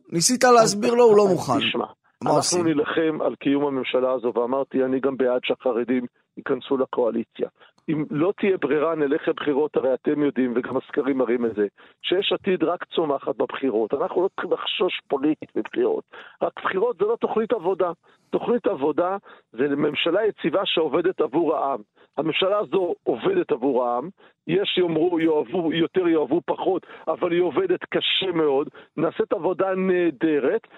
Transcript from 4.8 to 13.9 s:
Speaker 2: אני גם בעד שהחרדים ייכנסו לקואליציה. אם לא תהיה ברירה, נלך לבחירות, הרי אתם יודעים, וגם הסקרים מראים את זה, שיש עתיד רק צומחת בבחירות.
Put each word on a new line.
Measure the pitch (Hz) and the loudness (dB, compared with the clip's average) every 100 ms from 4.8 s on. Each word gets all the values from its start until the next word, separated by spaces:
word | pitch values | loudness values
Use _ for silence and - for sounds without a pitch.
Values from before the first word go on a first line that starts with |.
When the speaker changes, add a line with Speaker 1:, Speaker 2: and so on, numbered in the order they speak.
Speaker 2:
אני | 131 131 | 0 0
גם | 139 131 | -2 0
בעד | 127 123 | 0 0
שהחרדים | - 127 131 113 117 127 123 _ _ - | -2 -2 -2 -2 -2 -2 -4 _ _ -12
ייכנסו | - 131 - 135 | -6 -6 -2 -2
לקואליציה. | 131 - 120 117 110 - 123 - - _ - | -2 0 0 -2 -6 -8 -10 -10 -20 _ -6
אם | 156 143 | -4 -2
לא | 151 175 - | -2 -2 0
תהיה | 202 185 | 0 0
ברירה, | 135 151 156 160 | 0 0 0 0
נלך | 143 156 - | 0 0 -2
לבחירות, | 160 - 143 151 - | -4 -2 0 0 0
הרי | 131 | 0
אתם | 127 - 147 | 0 0 0
יודעים, | 147 127 127 120 | 0 0 -2 -2
וגם | 123 127 | -4 -4
הסקרים | - - 131 135 | -4 -4 -2 0
מראים | 117 123 117 | 0 0 -2
את | 104 | -2
זה, | 101 - - _ | -4 -4 -20 _
שיש | - 180 202 | -4 -2 0
עתיד | 185 - 180 | -2 -2 0
רק | 156 175 - - | 0 -4 -6 -4
צומחת | 160 139 - 139 | -2 -2 -4 -4
בבחירות. | 131 - 135 107 107 | -4 -4 -2 0 0